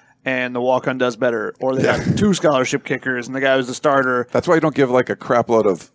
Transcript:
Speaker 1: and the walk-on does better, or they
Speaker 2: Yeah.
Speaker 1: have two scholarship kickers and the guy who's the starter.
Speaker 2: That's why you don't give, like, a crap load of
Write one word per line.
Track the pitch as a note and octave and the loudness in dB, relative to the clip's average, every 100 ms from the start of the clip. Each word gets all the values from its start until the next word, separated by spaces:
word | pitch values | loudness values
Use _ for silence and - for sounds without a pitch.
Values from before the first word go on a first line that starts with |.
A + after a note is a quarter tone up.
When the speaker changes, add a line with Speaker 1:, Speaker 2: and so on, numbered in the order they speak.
| _ _ | _ _
Speaker 1:
and | C3 B2+ B2+ B2 | -6 -4 -4 -4
the | |
walk-on | B2 B2+ C#3+ C3 | -2 0 -2 -2
does | B2 A2 | -2 0
better, | B2+ A#2 G#2+ - | -2 -2 -6 -4
or | B3+ C3 | -4 0
they | |
Speaker 2:
Yeah. | - - | 0 0
Speaker 1:
have | - - | -2 0
two | G#3 | 0
scholarship | F3+ E3 C3+ B2+ C#3+ | 2 2 2 0 -4
kickers | - C3 C3 B2 A#2 | -4 -6 -4 -6 -6
and | C3+ | -2
the | |
guy | C3+ C3+ | 2 2
who's | B2 | 0
the | |
starter. | B2 D3+ C#3 B2+ B2 A#2+ | -2 0 2 2 0 0
Speaker 2:
That's | A#2 E3 | -2 2
why | E3 | 2
you | |
don't | D#3 C3+ | 2 0
give, | C3 | 2
like, | B2+ B2 | 2 0
a | G2+ | -6
crap | - B2 A#2 | 0 0 2
load | A2+ G#2 | 2 2
of | F2 - | 0 -8